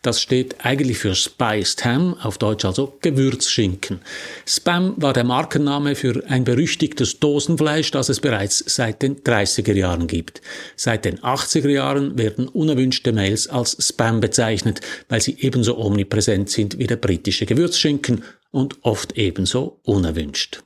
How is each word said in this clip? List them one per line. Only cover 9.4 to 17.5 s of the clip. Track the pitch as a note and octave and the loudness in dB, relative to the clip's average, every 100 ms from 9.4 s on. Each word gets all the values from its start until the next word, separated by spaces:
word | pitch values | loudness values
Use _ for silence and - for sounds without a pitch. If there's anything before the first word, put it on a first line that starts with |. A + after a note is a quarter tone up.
| G2+ - G2+ | 2 0 2
Jahren | G2 F#2 E2+ E2+ | 2 2 0 0
gibt. | E2+ - - - - - | -2 -6 -16 -16 -16 -16
Seit | - - A2 | -4 -2 0
den | F#2 F#2 | -2 -2
achtziger | B2+ C3+ - D#3+ C#3 | -2 -2 0 0 2
Jahren | C#3 C3+ C#3 C#3 C3 | 2 2 0 0 0
werden | A2 G#2+ C3 | -2 -2 -4
unerwünschte | - D#3 C3 C3 B2+ C3+ | 0 2 2 2 2 0
Mails | A2 G2 A2 - | 2 2 0 -2
als | C3+ A#2 - | -2 -2 -2
Spam | - - A2+ A2+ | -4 0 2 2
bezeichnet, | G#2+ - A2+ G#2 A2+ F#2 - - - | 2 2 2 0 -2 -4 -8 -14 -4
weil | A#2 | -2
sie | - - | 0 0
ebenso | C3 B2 A2+ A#2 | 0 2 0 0
omnipräsent | G#2 G#2 G2 G#2+ G#2 G2 G2 | 0 0 0 0 2 0 0
sind | - G2+ - | -2 -2 -2
wie | - | -2
der | |
britische | A#2+ A2 F2 - - | 0 0 0 -2 -4
Gewürzschinken | - | 0